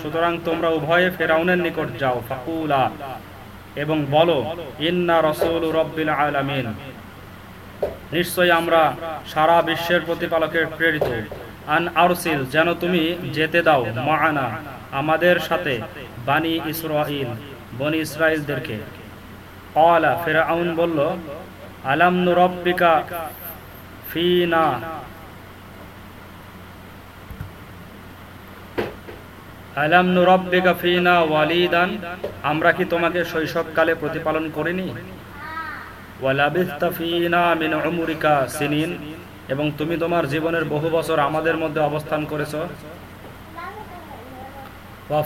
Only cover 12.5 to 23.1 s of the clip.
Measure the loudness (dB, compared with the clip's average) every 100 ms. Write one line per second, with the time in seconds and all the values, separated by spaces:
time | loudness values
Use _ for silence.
12.5 | 2 2 2 2 2 2 -2 -4 -2 2
13.5 | 4 6 4 4 -2 0 2 2 2 -2
14.5 | -4 -10 -14 -8 -4 0 4 4 4 2
15.5 | -2 0 -2 -4 -10 -14 -8 0 2 2
16.5 | -2 -2 -6 -2 0 0 -2 -4 -6 -10
17.5 | -16 -12 -4 -2 0 -2 2 2 2 -2
18.5 | -4 -4 -8 -8 -14 -16 -16 -18 -18 -18
19.5 | -18 -4 4 6 6 4 0 0 2 2
20.5 | 2 0 0 0 2 0 -2 -8 -12 -14
21.5 | -16 -18 -10 -2 4 4 4 4 6 4
22.5 | 4 0 4 6 4 2